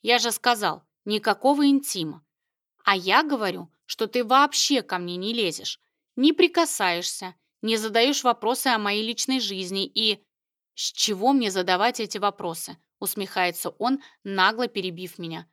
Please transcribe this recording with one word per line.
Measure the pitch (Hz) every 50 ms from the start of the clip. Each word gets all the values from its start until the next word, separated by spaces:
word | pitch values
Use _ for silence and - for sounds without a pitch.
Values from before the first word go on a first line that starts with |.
"Я | - 214 240 240
же | 226 240
сказал, | 214 - - 247 240 214 208 175 151 - _ _ _ _ _
никакого | 202 214 214 214 - 180 - - 262 294 285 294
интима. | 277 277 269 277 - - 196 165 151 147 - _ _ _ _ _ _ _ _ _ _ _ _ _
А | - 196
я | 190 175 185 196 254 320
говорю, | 302 285 240 214 190 185 180 175 165 _ _ _
что | _ - - 226
ты | 208 - 247
вообще | 240 214 254 269 285 285 - - - - 285 254
ко | - - - 180
мне | 180 175 175
не | 180 185 208
лезешь, | 233 240 214 175 160 - 185 - - _ _ _ _ _ _ _ _
не | - 254 302
прикасаешься, | 320 - 359 339 349 349 330 - - - 208 180 170 175 175 - - - 196 185 175 _ _ _ _ _
не | - 220 226
задаешь | 220 214 220 202 226 233 269 285 269
вопросы | - 254 233 233 - 220 254 254 - 269
о | 240 220
моей | 208 202 202 208 220
личной | 220 240 - - - 262 262
жизни | 226 202 196 190 190 175 196 196 196
и". | - _ 202 220 214 202 202 _ _ _ _ _ _ _ _ _ _ _
"С | - - -
чего | - - - 214 208 185 202 254
мне | 277 269 240 202
задавать | 185 196 180 185 185 180 202 240 240 -
эти | 226 190 - 208
вопросы?" | 196 202 196 _ - 175 165 165 - - - _ _ _ _ _
усмехается | 196 190 - 208 196 190 - 196 180 180 175 - - 180
он, | - _ 208 240 269 277 - - _ _
нагло | _ 202 196 190 185 196 220 220 254 240
перебив | _ 208 185 190 170 170 185 170 - -
меня. | 170 165 160 165 170 _